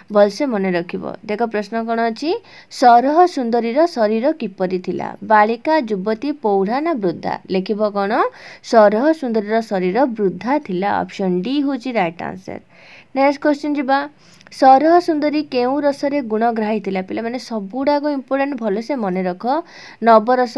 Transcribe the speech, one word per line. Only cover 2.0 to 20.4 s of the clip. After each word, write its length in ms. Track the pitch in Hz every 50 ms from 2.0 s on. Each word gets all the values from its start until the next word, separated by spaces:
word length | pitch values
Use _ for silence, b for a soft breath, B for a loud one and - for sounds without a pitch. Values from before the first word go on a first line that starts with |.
| 233 233 226 233 285 311 403 466 B B B B B B
ସରହ 460 | - - 269 247 233 240 254 269 294 330 359
ସୁନ୍ଦରୀର 540 | 349 349 285 247 233 226 233 226 233 233 285 330
ଶରୀର 400 | 349 339 247 214 208 220 226 233 294
କିପରି 480 | 320 311 240 190 190 - 190 180 185 180
ଥିଲା? 280 | 185 - 175 139 - - - - 202
ବାଳିକା, 560 | 208 220 214 208 220 233 233 - 311 311 311
ଯୁବତୀ, 500 | 254 214 214 185 185 220 220 220 - 285
ପୌଢ଼ା 460 | 294 294 - 214 202 196 196 190 233 277
ନା 140 | 302 339 330
ବୃଦ୍ଧା? 400 | 240 196 175 160 - - 85 - - - -
ଲେଖିବ 300 | 185 190 190 - 220 196 214 208
କ'ଣ? 220 | 202 202 196 196 220 294 403 508 B B B B B B B
ସରହ 400 | - - 226 214 202 208 214 262 311
ସୁନ୍ଦରୀର 440 | 320 320 269 247 220 220 202 208 220 226
ଶରୀର 360 | 220 220 214 185 180 180 185 233 285
ବୃଦ୍ଧା 480 | 269 220 226 208 185 175 175 196 233 285 302
ଥିଲା। 300 | 294 - 185 175 196 202 208 180
ଅପସନ୍ 420 | 180 190 - - 196 185 180 180
ଡି 120 | 180 240 269 294
ହେଉଛି 280 | 277 277 277 262 - 262
ରାଇଟ୍ 300 | 233 220 180 165 170 -
ଆନ୍ସର। 380 | - - 185 185 190 - - - - _ B B B B B B B B -
ନେକ୍ସଟ 240 | 262 269 285 285 285
କ୍ୱେଶ୍ଚନ 320 | - 302 294 294 - 302 294
ଯିବା। 260 | 285 294 269 269 277 285 294 b b b b b b b b
ସରହ 420 | - - 302 262 269 269 294 320 339 349
ସୁନ୍ଦରୀ 440 | 349 - 320 294 285 302 294 302 302
କେଉଁ 360 | 302 - 247 240 247 269 294
ରସରେ 380 | 285 285 277 277 294 285 277 294
ଗୁଣଗ୍ରାହୀ 580 | 254 220 214 214 226 233 233 226 214 208 220 214
ଥିଲା? 220 | 190 196 190 185
ପିଲାମାନେ 380 | 185 190 202 214 226 233 240 247
ସବୁଗୁଡ଼ାକ 640 | 233 - 240 220 196 190 220 254 277 294 294 285 285 302
ଇମ୍ପୋର୍ଟାଣ୍ଟ, 440 | 294 277 247 - 277 277 277 285 285
ଭଲସେ 400 | 233 226 214 190 214 226 - 294
ମନେ 260 | 254 214 190 180 185 185
ରଖ। 220 | 185 180 185 - 240 277 320 339 B B B B B B B 220
ନବରସ, 520 | 233 226 220 214 240 254 247